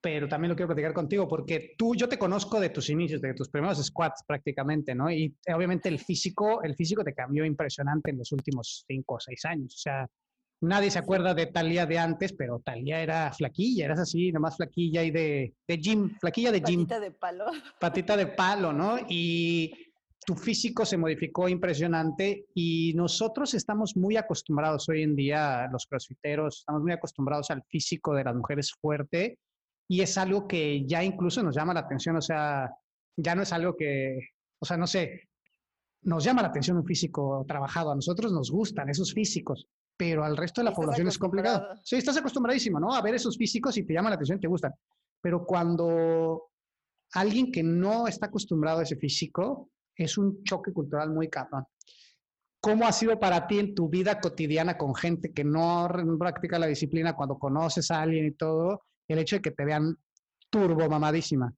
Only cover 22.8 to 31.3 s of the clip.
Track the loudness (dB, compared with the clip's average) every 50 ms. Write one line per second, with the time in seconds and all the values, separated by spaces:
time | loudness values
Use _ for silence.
22.8 | 0 0 0 0 0 0 0 0 -2 -2 0 -2 -2 -2 -2 -2 -2 -2 -2 -2
23.8 | -2 0 0 0 2 2 2 0 0 0 -4 -6 -2 -2 0 2 2 2 0 0
24.8 | 0 0 0 2 2 2 2 2 2 2 2 2 2 2 0 -2 -2 -4 -4 -6
25.8 | -6 _ -6 -8 -6 -8 -16 _ -4 -2 -2 0 -2 -2 -4 -6 -6 -4 -2 0
26.8 | 0 0 0 -2 -4 -8 -4 -2 0 0 0 -2 0 -2 -6 -6 -6 _ -4 -4
27.8 | -2 -2 -4 -4 0 0 0 2 0 0 -2 -2 -2 -2 -2 -2 -2 -4 -6 _
28.8 | -2 -2 0 -2 -2 -2 0 -2 -2 -2 -4 _ _ _ _ _ _ _ _ _
29.8 | _ _ 2 2 2 2 2 0 2 2 0 0 0 0 0 0 2 2 0 0
30.8 | 0 0 0 0 0 0 0 0 0 0